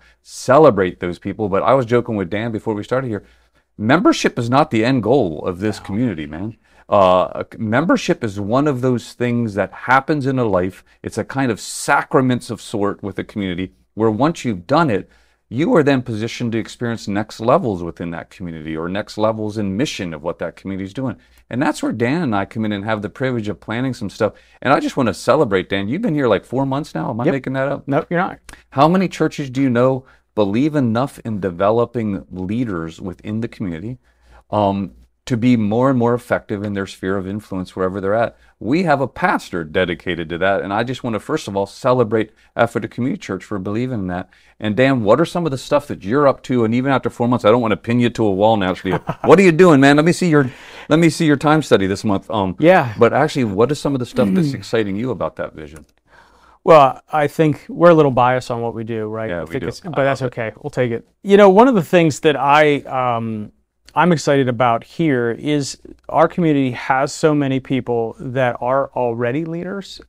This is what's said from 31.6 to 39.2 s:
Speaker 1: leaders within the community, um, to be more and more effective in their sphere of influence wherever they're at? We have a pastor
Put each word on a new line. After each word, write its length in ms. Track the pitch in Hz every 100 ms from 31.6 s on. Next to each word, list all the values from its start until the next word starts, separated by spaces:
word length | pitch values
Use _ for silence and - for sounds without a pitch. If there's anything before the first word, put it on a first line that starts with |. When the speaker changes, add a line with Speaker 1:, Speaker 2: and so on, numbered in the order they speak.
| 98 117 117 123 110 98 -
Speaker 1:
leaders 680 | 92 92 110 123 87 82 82
within 400 | 95 87 - 107
the 60 | 117
community, 500 | - 101 80 101 127 _ _ _ - -
um, 420 | 107 101 98 95 - _ _ -
to 120 | 120
be 180 | 123 120
more 360 | 104 113 131
and 80 | 131
more 160 | 117 120
effective 480 | - 92 - 104
in 100 | 104
their 140 | 101 98
sphere 280 | - 95 98
of 120 | 92
influence 480 | 104 - 92 92 -
wherever 260 | 92 95
they're 140 | 95 107
at? 200 | 113 - _ -
We 240 | 95 151
have 160 | 185 139
a 80 | 131
pastor 560 | -